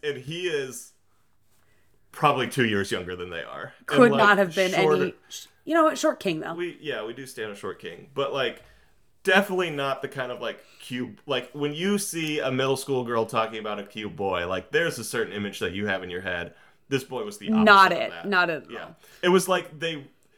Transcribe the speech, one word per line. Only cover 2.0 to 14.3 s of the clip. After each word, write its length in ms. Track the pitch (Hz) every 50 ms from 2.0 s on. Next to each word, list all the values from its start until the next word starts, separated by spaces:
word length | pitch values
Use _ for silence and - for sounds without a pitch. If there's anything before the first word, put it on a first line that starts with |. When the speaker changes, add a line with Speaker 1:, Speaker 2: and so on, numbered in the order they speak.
| _ _
Speaker 1:
probably 360 | - - 151 147 139 135 123
two 180 | 120 - 135 120
years 260 | 110 104 98 98 -
younger 240 | 110 92 90 87 90
than 140 | 90 90 90
they 140 | 85 82 60
are. 300 | 60 64 71 87 - - -
And, 80 | _
Speaker 2:
Could 240 | - - - 247 226
Speaker 1:
like, 60 | 202 220
Speaker 2:
not 180 | 214 208 202
have 180 | 196 196 170 156
been 160 | 190 190 185
Speaker 1:
shorter. 320 | 196 180 202 - 185 185 -
Speaker 2:
any, 100 | - - _ _ -
sh-, 180 | - - - - _ _ -
you 80 | - 320
know 100 | 339 311
what? 140 | 311 269
Short 220 | - 302 311 254 -
king, 180 | - 190 160 156
though. 140 | - 160 170
Speaker 1:
We, 240 | 170 175 170 143 -
yeah, 220 | 147 147 120 107 107
we 80 | 113 123
do 120 | 135 135
stand 260 | 127 - 120 110 107
a 40 | 101
short 240 | 101 - 95 90 -
king. 280 | - 85 85 82 - - -
But, 200 | 139 139 - 127
like, 300 | 135 127 117 - - - - - - _ _ _ _ _ _ _ _ -
definitely 480 | 190 185 202 196 190 185 185 180 165
not 300 | 147 139 139 135 131 -
the 60 | -
kind 240 | 131 - 139 127 127
of, 80 | 120 -
like, 240 | 120 110 104 - - - - -
cute, 400 | - - 123 123 123 - 104 - -
like, 260 | 143 135 123 127 -
when 220 | - 147 143 147 147
you 240 | 156 180 202 202
see 420 | 202 - - - 165 160 151 151 143
a 100 | - 135
middle 280 | 127 131 135 135 135
school 260 | 131 - - 135 127 120
girl 220 | 120 120 113 113
talking 340 | - 123 113 110 110 113 107
about 180 | 107 107 104
a 60 | 101 98
cute 320 | - - 110 107 98 85
boy, 320 | 101 98 95